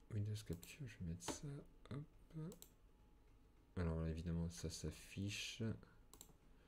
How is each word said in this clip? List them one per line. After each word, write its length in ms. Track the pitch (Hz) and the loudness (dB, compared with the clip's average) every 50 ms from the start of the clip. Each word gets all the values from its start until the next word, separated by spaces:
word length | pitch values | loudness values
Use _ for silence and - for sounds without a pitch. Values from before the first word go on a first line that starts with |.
| - - 117 | -6 0 2
Windows 180 | 107 101 107 104 107 - - | 4 4 4 2 0 0 0
Capture, 320 | - - - - - - 143 113 | -2 -2 -2 -6 -8 -6 -6 -6
je 160 | - - 90 | -4 -2 0
vais 60 | 82 | 0
mettre 140 | 82 - - | 0 0 0
ça. 220 | - - - - 143 139 143 - - - - - - | -2 -2 -2 -2 -4 -4 -4 -8 -10 -14 -14 -8 -6
Hop. 520 | - 143 151 - - - - - 160 156 156 175 - - - - - - - - - - - - - - - - - - - - - - - - - | -4 -4 -4 -6 -10 -18 -14 -8 -6 -4 -4 -4 -4 -8 -12 -16 -18 -20 -20 -20 -20 -20 -20 -20 -20 -20 -20 -20 -20 -20 -20 -20 -20 -20 -16 -6 0
Alors 240 | 92 87 82 82 80 | 4 4 6 6 6
là, 100 | 80 80 | 4 4
évidemment, 380 | 80 82 82 85 82 85 85 85 | 4 4 4 4 4 4 4 4
ça 200 | 85 - - - | 2 0 -2 -2
s'affiche. 920 | - - - 78 80 - - - - 98 98 101 101 - - - - - 110 110 107 - - - - - - - - - - - - - - - - - - | 0 0 0 0 -2 -2 -6 -6 -2 0 2 2 2 2 0 -2 0 2 2 2 2 0 -2 -12 -16 -18 -18 -16 -16 -16 -14 -14 -16 -18 -18 -18 -18 -18 -18